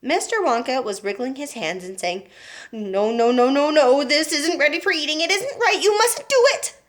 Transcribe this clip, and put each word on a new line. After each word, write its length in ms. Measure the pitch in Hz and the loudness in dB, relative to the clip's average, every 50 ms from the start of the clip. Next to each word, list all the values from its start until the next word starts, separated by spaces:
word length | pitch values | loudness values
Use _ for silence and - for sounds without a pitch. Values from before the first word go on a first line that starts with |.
| - | -4
Mister 340 | 240 294 359 440 - - | -2 -2 -2 -2 -2 -4
Wonka 460 | 453 392 330 240 233 247 262 254 262 254 | -2 0 0 0 0 0 -2 -4 -4 -2
was 200 | 214 202 196 - | -4 -6 -6 -6
wriggling 320 | 196 202 196 240 254 262 | -6 -6 -4 -6 -8 -8
his 180 | 269 294 285 - | -8 -10 -12 -10
hands 300 | 240 214 156 170 185 180 | -8 -6 -6 -6 -6 -10
and 160 | 180 190 190 | -12 -14 -6
saying, 240 | - 185 175 190 190 - _ - - - - - - - | -6 -4 -4 -4 -8 -14 _ -20 -20 -20 -20 -20 -20 -16
No, 400 | - 226 214 202 185 190 208 220 | -12 -10 -8 -6 -2 0 0 0
no, 200 | 226 233 233 233 | 2 2 2 2
no, 200 | 247 247 240 247 | 4 4 4 4
no, 180 | 269 277 285 294 | 4 2 2 2
no, 340 | 302 302 294 247 247 277 294 | 4 4 6 6 6 4 4
this 280 | 247 285 294 320 311 339 | 2 2 0 0 0 -2
isn't 240 | 302 285 320 349 | -4 -2 -2 -2
ready 220 | - 269 302 285 339 | 0 0 0 0 0
for 120 | 359 392 | -2 -2
eating. 300 | 370 320 294 285 302 311 | -2 -2 -2 -4 -2 -2
It 100 | 320 339 | 0 0
isn't 280 | 381 403 392 539 571 - | 0 0 -2 -4 -6 -2
right. 200 | 453 453 440 370 | 0 0 0 2
You 140 | 277 381 427 | 2 0 2
mustn't 320 | 415 440 480 480 - 571 | 4 2 2 2 -2 -6
do 160 | - - 523 480 554 523 | 0 2 4 4 4 2
it. 200 | - - - - - _ | 2 -4 -8 -12 -12 _